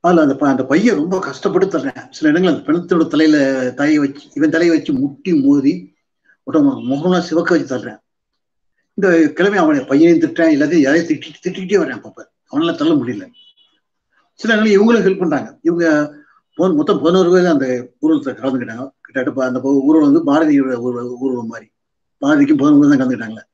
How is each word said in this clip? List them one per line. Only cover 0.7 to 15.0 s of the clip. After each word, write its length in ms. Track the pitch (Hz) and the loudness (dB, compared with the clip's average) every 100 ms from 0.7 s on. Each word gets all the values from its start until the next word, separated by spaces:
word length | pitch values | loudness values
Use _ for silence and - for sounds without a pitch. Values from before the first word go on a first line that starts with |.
| 151 233 165 | 0 2 0
ரொம்ப 220 | 165 185 | -2 -4
கஷ்டப்பட்டு 600 | - - 196 180 190 160 | -6 -6 -4 -2 -2 -4
தள்ளுறேன். 280 | 135 - - | -8 -12 -20
சில 220 | - 156 | -4 0
இடங்கள்ல 240 | 160 185 139 | 2 0 -2
அந்த 160 | - | -2
பிணத்தோட 340 | 170 175 175 160 | -4 0 -2 0
தலையில 640 | 147 156 151 135 131 127 | 2 2 4 0 -2 -4
தலையை 280 | 123 147 151 | -2 0 0
வச்சு, 300 | 143 143 - | -2 -6 -14
இவன் 160 | - 156 | -2 -2
தலையை 260 | 165 170 156 | 0 0 0
வச்சு 160 | - | -2
முட்டி 420 | 131 139 - 190 | -4 -4 -6 -2
மோதி, 600 | 160 135 143 135 180 - _ _ _ _ _ | 0 2 2 0 -4 -12 _ _ _ _ _
உடம்பு 380 | - 160 143 120 | -4 0 0 -2
முகம்லாம் 400 | 117 139 175 180 | -6 -4 0 -2
சிவக்க 360 | - 160 170 170 | 0 -2 0 -2
வச்சு 200 | 135 127 | -2 -8
தள்ளுறேன். 220 | 104 - _ _ _ _ _ _ _ _ _ | -10 -16 _ _ _ _ _ _ _ _ _
இந்த 380 | - 190 165 151 | -2 2 4 2
கிழமை 260 | - 196 202 | 2 0 2
அவனை 260 | 156 147 | 0 0
பையனையும் 460 | 127 139 165 160 156 | 0 2 4 4 0
திட்டுறேன், 220 | - 165 | 0 2
எல்லாத்தையும் 280 | 143 147 170 | 2 2 2
யாரையும் 280 | 135 160 165 | 2 0 -2
திட்டி-, 380 | 143 - - 180 | -6 -6 -10 -10
திட்டிக்கிட்டே 320 | 180 185 202 | -8 -2 -2
வர்றேன் 220 | 143 117 | -2 -8
அப்பப்ப. 240 | - - - _ _ | -16 -20 -20 _ _
அவனால 240 | 143 165 - | -4 -4 -2
தள்ள 180 | 151 | 0
முடியல. 360 | 151 120 - - _ _ _ _ _ _ _ _ _ _ | 0 -2 -10 -14 _ _ _ _ _ _ _ _ _ _
சில 200 | _ 220 | _ -2
இடங்கள்ல 140 | 214 220 | 0 4
இவங்களும் 360 | 196 226 233 | 4 4 4